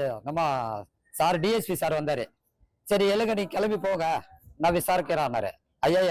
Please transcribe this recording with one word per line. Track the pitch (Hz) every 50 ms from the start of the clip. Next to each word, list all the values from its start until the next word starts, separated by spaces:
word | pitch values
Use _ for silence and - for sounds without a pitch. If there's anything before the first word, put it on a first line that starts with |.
| 143 131 117 107 104
நம்ம | 139 156 170 165 147 135 127 117 113 110 104 101 - _ _ _ _ - -
சார், | 156 170 180 160
டி | 165 208 233
எஸ் | 220 - -
பி | -
சார் | - 175 160 156
வந்தாரு. | 151 151 156 143 123 110 - _ _ _ _ _ _ _ _ _ _ - -
"சரி, | 202 196 202 196
எழுங்க, | 202 220 233 220 220
நீ | 202 196 165 -
கிளம்பி | 190 208 214 214 175
போங்க, | - 196 190 165 160 165 156 120 - - - - - - - -
நான் | 156 170 170 175
விசாரிக்கிறேன்னாரு." | - - 180 180 170 - 165 156 147 127 120 117 101 92 - _ _ _ _ -
"ஐயா, | - 147 175 185 185 175